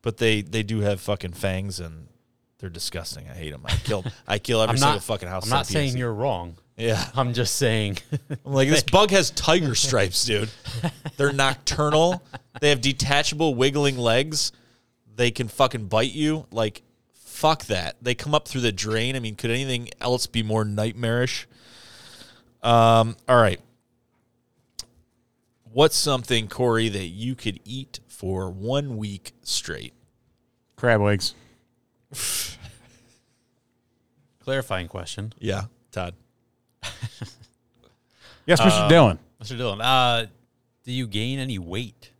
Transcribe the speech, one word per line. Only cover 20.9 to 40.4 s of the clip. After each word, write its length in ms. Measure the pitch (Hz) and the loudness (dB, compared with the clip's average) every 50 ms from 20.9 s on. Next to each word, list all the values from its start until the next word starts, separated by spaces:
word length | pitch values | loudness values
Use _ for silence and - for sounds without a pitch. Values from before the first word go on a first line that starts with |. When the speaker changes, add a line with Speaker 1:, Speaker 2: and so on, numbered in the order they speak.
| 107 117 120 113 117 120 123 127 - - - _ _ _ _ - - - - - - - - - - - - - - _ _ _ _ _ | -2 -4 -2 0 0 0 0 -2 -2 -8 -10 _ _ _ _ -20 -20 -20 -20 -20 -20 -20 -20 -20 -20 -20 -20 -20 -20 _ _ _ _ _
Speaker 1:
Um, 540 | - 117 117 117 113 113 113 113 113 113 110 _ _ - | 0 4 6 8 8 8 8 6 4 2 -2 _ _ 4
all 80 | 127 120 | 6 6
right. 200 | 113 101 90 - - _ _ _ _ _ _ _ _ _ _ _ _ _ _ _ _ _ _ _ _ _ _ - - _ _ _ _ _ _ _ _ _ _ _ _ _ _ _ _ 110 | 6 6 2 -2 -10 _ _ _ _ _ _ _ _ _ _ _ _ _ _ _ _ _ _ _ _ _ _ -18 -18 _ _ _ _ _ _ _ _ _ _ _ _ _ _ _ _ -6
What's 240 | 113 123 160 156 - | 2 4 4 4 4
something, 520 | - - 151 135 127 117 - 123 113 110 98 | 2 0 0 0 -2 0 0 0 0 0 -2
Corey, 400 | - - 127 120 113 113 113 110 | -4 0 2 2 2 2 2 0
that 180 | 101 101 95 | -2 -4 -8
you 280 | 82 85 101 113 123 131 | -8 -8 -8 -6 -6 -8
could 260 | - - 113 95 - _ | -6 -6 -8 -8 -8 _
eat 360 | - 120 131 131 _ - - _ _ | -12 -12 -12 -12 _ -18 -20 _ _
for 420 | - - - 92 95 92 95 92 | -18 -10 -6 -6 -4 -4 -4 -6
one 460 | 92 95 98 117 131 143 147 139 120 | -8 -8 -6 -2 -2 -2 -2 -4 -6
week 360 | 107 107 104 101 95 _ - _ _ | -6 -6 -8 -8 -12 _ -18 _ _
straight? 500 | _ - - - - - 80 60 57 62 _ _ _ _ _ _ _ _ _ _ _ _ _ _ _ _ _ | _ -6 -6 -6 -6 -6 -10 -10 -12 -16 _ _ _ _ _ _ _ _ _ _ _ _ _ _ _ _ _
Speaker 3:
Crab 240 | - - 123 117 107 | -2 2 2 4 4
legs. 320 | 101 104 104 95 - - - - _ _ _ _ _ _ _ _ _ _ _ _ _ _ - - - - - - - - - - - - - _ _ _ _ _ _ _ _ _ _ _ _ _ _ _ _ _ _ _ _ _ _ _ _ _ _ _ _ _ _ _ _ _ | 4 4 2 2 0 -4 -6 -8 _ _ _ _ _ _ _ _ _ _ _ _ _ _ -12 -8 -6 -6 -4 -6 -6 -8 -10 -14 -18 -20 -20 _ _ _ _ _ _ _ _ _ _ _ _ _ _ _ _ _ _ _ _ _ _ _ _ _ _ _ _ _ _ _ _ _
Speaker 2:
Clarifying 480 | _ - 135 135 123 - 101 92 87 85 | _ -4 -4 -4 -2 -4 -6 -6 -6 -8
question. 440 | - 95 87 - - - 104 110 110 _ | -10 -12 -12 -10 -10 -10 -10 -12 -12 _
Speaker 1:
Yeah, 260 | - 107 98 95 98 110 _ _ _ _ | -6 -4 -4 -4 -6 -10 _ _ _ _
Todd. 240 | - - 90 87 87 _ _ _ _ _ _ _ _ _ _ _ _ _ | -8 -8 -8 -8 -10 _ _ _ _ _ _ _ _ _ _ _ _ _
<laughs> 120 | - - - - - 110 - - - - - _ - _ _ _ _ _ _ _ _ _ _ _ _ _ _ _ _ - - _ _ | -12 -12 -12 -10 -14 -14 -12 -14 -18 -18 -18 _ -20 _ _ _ _ _ _ _ _ _ _ _ _ _ _ _ _ -20 -20 _ _
Speaker 3:
Yes, 140 | - 175 - 113 | 4 4 6 8
Mister 160 | 95 - 107 | 6 6 6
Speaker 2:
Uh, 80 | 104 107 | 6 8
Speaker 3:
Dillon. 300 | 160 170 143 107 87 - - _ _ _ | 8 10 10 8 6 2 -6 _ _ _
Speaker 2:
Mister 180 | 110 107 127 | -14 -12 -8
Dillon, 240 | 117 127 113 98 104 | -6 -4 -4 -4 -2
uh, 460 | 113 123 131 131 127 123 120 117 113 104 _ _ | 0 2 4 4 4 4 2 0 -2 -6 _ _